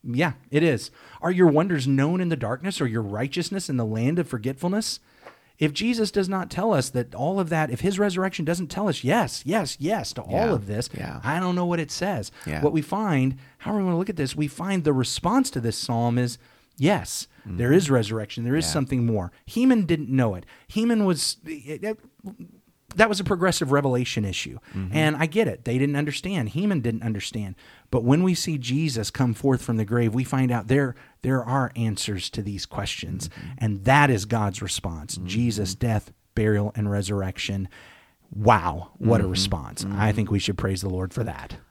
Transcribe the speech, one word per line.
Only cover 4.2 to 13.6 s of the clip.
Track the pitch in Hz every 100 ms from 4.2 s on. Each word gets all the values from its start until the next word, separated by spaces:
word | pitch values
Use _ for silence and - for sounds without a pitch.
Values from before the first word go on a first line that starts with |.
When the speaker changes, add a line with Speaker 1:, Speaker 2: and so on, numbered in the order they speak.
| 170
Speaker 1:
forgetfulness? | 123 113 135 175 202 220 - _ _ - - _ _
If | 151
Jesus | 143 226 233 214
does | 202 185
not | 196 175
tell | - 220
us | 175 127
that | - 123 -
all | 139 196
of | 175
that, | 160 156
if | 123
his | 185 196
resurrection | 208 180 190 -
doesn't | 151 170 160
tell | - 208
us | 143
yes, | 123 214 156 - 131
yes, | 214 151 -
yes | 143 214 -
to | -
all | 110 131 226
Speaker 2:
Yeah. |
Speaker 1:
of | 151 101
this, | 104 -
Speaker 2:
Yeah. | - - 73
Speaker 1:
I | 123 160
don't | 180 180
know | 175
what | 170
it | 156
says. | - 185 165 98 - -
Speaker 2:
Yeah. | 78
Speaker 1:
What | 147
we | 156
find, | 147 202 214 147 131 131 -
however | _